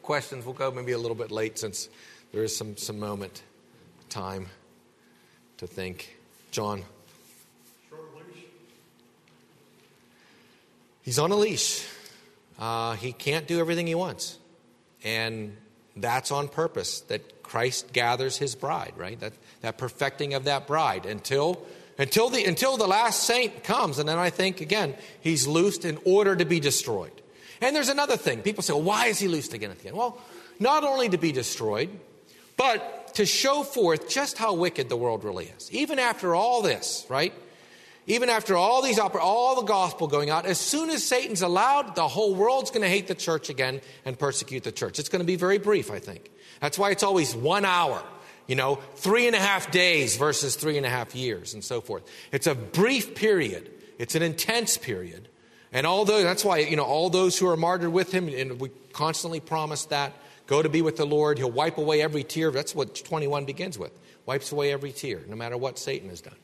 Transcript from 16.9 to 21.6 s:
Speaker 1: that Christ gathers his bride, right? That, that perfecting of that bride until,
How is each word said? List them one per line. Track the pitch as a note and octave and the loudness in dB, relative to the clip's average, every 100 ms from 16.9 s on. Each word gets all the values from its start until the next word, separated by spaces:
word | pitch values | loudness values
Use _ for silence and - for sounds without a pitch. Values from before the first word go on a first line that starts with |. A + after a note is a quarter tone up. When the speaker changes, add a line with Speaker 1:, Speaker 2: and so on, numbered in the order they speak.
| - | -8
Speaker 1:
that | - G#2+ - - | -6 -8 -8 -20
Christ | - A#2 B2 B2+ - | -4 0 0 -2 -4
gathers | B2 A#2+ B2 C3 - | 0 2 2 -2 -2
his | C#3+ | -6
bride, | A#2+ C3+ E3 - - | -4 -4 -4 -6 -10
right? | F2+ A#2 | -12 -10
That, | G#2 - - - | -12 -14 -20 -10
that | A2+ - | -8 -6
perfecting | B2+ - C#3 - C#3+ C#3 | -8 -2 -4 -2 -4 -2
of | |
that | C3+ C#3 C#3 | 0 -2 0
bride | D#3 C#3+ F#2+ F#2 | 2 2 0 -4
until, | G#2+ - C3+ D3+ F3 | -8 0 2 2 -2